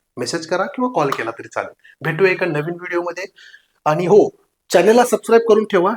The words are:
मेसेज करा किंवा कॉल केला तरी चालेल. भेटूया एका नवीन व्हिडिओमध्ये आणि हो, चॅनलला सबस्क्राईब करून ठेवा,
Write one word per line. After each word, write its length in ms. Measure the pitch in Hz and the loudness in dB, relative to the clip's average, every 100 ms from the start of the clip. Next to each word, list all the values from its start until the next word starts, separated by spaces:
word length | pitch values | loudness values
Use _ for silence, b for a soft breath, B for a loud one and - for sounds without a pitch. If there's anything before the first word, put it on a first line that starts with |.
| _ - | _ -10
मेसेज 300 | 120 165 160 | -6 -6 -4
करा 180 | 180 | -4
किंवा 260 | 202 - 247 | -4 -4 -4
कॉल 160 | 208 143 | -2 -2
केला 200 | 131 113 | -2 -8
तरी 180 | - 113 | -10 -10
चालेल. 260 | 113 95 - b b | -8 -8 -12 b b
भेटूया 320 | 160 160 190 | -6 -2 -2
एका 140 | 180 185 | -2 -4
नवीन 280 | 147 156 | -4 -6
व्हिडिओमध्ये 500 | 175 175 175 175 175 190 _ b b b b | -10 -8 -6 -6 -8 -12 _ b b b b
आणि 220 | 151 156 180 | -4 -2 4
हो, 240 | 202 - - _ _ - | 4 4 -2 _ _ 0
चॅनलला 320 | 180 185 240 | 2 6 4
सबस्क्राईब 380 | 240 208 - 226 226 | 4 0 2 2 4
करून 160 | 214 | 2
ठेवा, 280 | 214 190 185 | 2 0 0